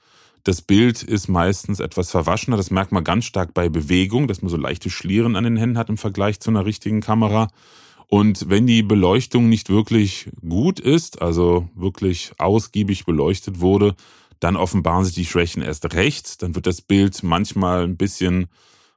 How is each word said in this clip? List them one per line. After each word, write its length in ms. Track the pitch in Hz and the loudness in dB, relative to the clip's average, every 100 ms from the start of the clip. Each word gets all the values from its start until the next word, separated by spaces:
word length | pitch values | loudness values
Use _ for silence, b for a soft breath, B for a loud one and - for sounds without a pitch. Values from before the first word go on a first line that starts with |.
| b b b b | b b b b
Das 180 | - 90 | -2 -2
Bild 440 | - 101 123 117 | 2 4 4 2
ist 240 | - 107 - | -4 -4 0
meistens 500 | 90 87 98 - 101 | 0 2 0 -4 -6
etwas 320 | - - 90 | -6 -6 -4
verwaschener. 460 | 90 76 104 - 110 | -2 0 -2 -2 -2
Das 160 | 92 | 0
merkt 180 | 92 92 | -2 0
man 140 | 95 | -2
ganz 220 | 78 98 - | 0 -2 -2
stark 280 | 98 87 | -4 -4
bei 140 | - 87 | -2 -2
Bewegung, 580 | 80 73 90 95 117 143 | -2 0 2 2 0 -2
dass 160 | 101 | -4
man 60 | 95 | -4
so 80 | 85 | -4
leichte 340 | 65 87 - | -4 -6 -8
Schlieren 460 | - 87 101 117 98 | -8 -2 0 0 0
an 80 | |
den 120 | 117 113 | 0 0
Händen 220 | 117 117 | 0 -2
hat 120 | 113 | -4
im 80 | 110 | -6
Vergleich 420 | 107 95 101 104 | -6 -2 -2 -2
zu 100 | - | 0
einer 140 | 110 | 0
richtigen 360 | 98 104 104 107 | 0 -4 -4 -4
Kamera. 480 | 104 110 107 107 110 b b b b b _ | 0 0 2 2 0 b b b b b _
Und 420 | 104 107 98 - | 4 4 2 0
wenn 160 | 101 123 | 2 4
die 160 | 113 | 4
Beleuchtung 680 | 104 107 90 113 123 123 117 | 4 4 4 2 2 2 4
nicht 220 | 113 - | 2 2
wirklich 600 | 101 107 113 101 - - - | 0 2 2 2 -2 -12 -14
gut 400 | 82 87 160 - | -6 0 0 0
ist, 420 | 123 165 - - | 0 0 0 -4
also 460 | 85 85 87 87 85 - | -2 2 2 2 -2 -6
wirklich 560 | 92 87 95 85 - - | -8 -4 -2 -4 -8 -4
ausgiebig 640 | 90 110 - 104 101 98 | 0 0 0 -2 -2 -2
beleuchtet 560 | - 80 73 104 - 87 | -2 0 0 -2 -6 -2
wurde, 340 | 90 98 101 98 b b b _ | 2 4 2 0 b b b _
dann 160 | 85 92 | -2 0
offenbaren 480 | 104 104 82 87 | 0 0 0 2
sich 100 | 95 | 0
die 100 | 85 | -2
Schwächen 380 | 85 87 85 85 | -2 0 -2 -2
erst 320 | 65 76 73 | -6 -6 -4
recht. 480 | 80 123 143 - - | 0 0 -2 -8 -8
Dann 120 | 90 | -8
wird 120 | 85 90 | -4 -4
das 160 | 87 | -4
Bild 400 | - 98 98 - | 0 2 4 0
manchmal 640 | 90 82 110 101 90 90 | -2 -2 -2 -2 0 0
ein 120 | 87 87 | -2 -2
bisschen, 520 | 98 - 92 90 87 b b b b | -4 -2 0 0 -2 b b b b